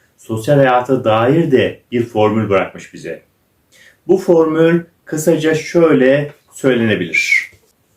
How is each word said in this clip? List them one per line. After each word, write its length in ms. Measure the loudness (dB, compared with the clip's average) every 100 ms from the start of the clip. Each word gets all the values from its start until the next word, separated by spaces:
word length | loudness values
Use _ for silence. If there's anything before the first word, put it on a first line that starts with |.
| _ _
sosyal 380 | -10 -8 0 2
hayata 480 | 4 2 0 -2
dair 480 | 0 0 2 0 2
de 280 | 0 0 -4 _
bir 140 | -6 -4
formül 440 | -2 0 0 0
bırakmış 440 | -2 -2 -10 -20
bize. 280 | -18 -14 -16 _ _ _ _ _ _ -20 _ -2
Bu 100 | -2
formül 680 | 2 2 2 2 2 2 -4 _ -10
kısaca 500 | -4 0 0 0 -4
şöyle 760 | -2 0 2 4 2 2 -2 -12 _
söylenebilir. 1000 | -4 -2 0 0 -2 -2 -4 -2 -2 -4 _ _ _ _